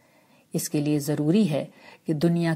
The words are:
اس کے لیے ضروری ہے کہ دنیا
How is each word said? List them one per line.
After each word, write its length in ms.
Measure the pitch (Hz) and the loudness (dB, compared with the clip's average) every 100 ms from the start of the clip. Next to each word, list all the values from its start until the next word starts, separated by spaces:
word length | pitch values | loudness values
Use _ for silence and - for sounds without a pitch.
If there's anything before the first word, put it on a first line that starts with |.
| _ _ _ _ _ | _ _ _ _ _
اس 160 | 160 - | -8 -4
کے 120 | 151 | -2
لیے 180 | 147 151 | 0 -2
ضروری 500 | 143 147 151 196 190 | -2 -2 2 2 2
ہے 160 | 143 143 - - - - | 0 -6 -14 -20 -16 -6
کہ 80 | |
دنیا 400 | 156 175 170 165 | 0 2 2 0